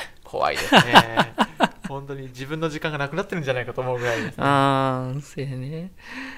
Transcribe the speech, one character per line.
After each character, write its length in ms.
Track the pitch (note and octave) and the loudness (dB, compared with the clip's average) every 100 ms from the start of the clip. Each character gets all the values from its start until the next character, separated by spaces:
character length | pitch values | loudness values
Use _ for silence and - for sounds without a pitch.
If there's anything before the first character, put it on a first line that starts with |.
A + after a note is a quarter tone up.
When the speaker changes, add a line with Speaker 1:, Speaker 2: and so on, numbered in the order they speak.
| - - | -8 -14
Speaker 1:
怖 260 | - - D2+ | -8 0 0
い 40 | C#2+ | 0
で 60 | |
す 120 | - | 6
ね。 600 | - B2 - A2+ A2+ A#2 - - | 6 8 6 6 2 0 0 -2
<laughs> 360 | - - - - | 0 -2 -2 -10
本 180 | C#3 C#3 | -10 -8
当 80 | |
に 80 | C#3 C3 | -10 -10
自 180 | B2 C3+ | -10 -8
分 120 | D#3+ | -2
の 120 | D#3+ | -2
時 100 | D3+ | -2
間 100 | E3 | -4
が 60 | D3 | -4
な 120 | C#3 | -4
く 60 | D#3+ | -4
な 60 | |
っ 40 | - | -4
て 80 | |
る 80 | F#3 | -2
ん 20 | |
じ 60 | C3+ | -2
ゃ 20 | |
な 80 | B2+ | -2
い 60 | A#2 | -2
か 80 | |
と 80 | A#2+ | -4
思 140 | B2+ B2 | -2 -2
う 20 | |
ぐ 80 | A#2+ | 0
ら 80 | |
い 80 | A2+ | -2
で 0 | |
す 40 | - | -4
ね。 60 | - | -2
Speaker 2:
あ 760 | C#3 C#3 C#3 C3+ C3+ B2+ B2+ | 2 4 4 4 2 0 -4
ー、 60 | C3+ | -6
そ 220 | C#3+ - | -8 -8
う 20 | |
や 60 | C#3 | -6
ね。 420 | B2+ C3 D#3+ F#3 - - C4 C4 | -6 -6 -8 -10 -14 -14 -12 -12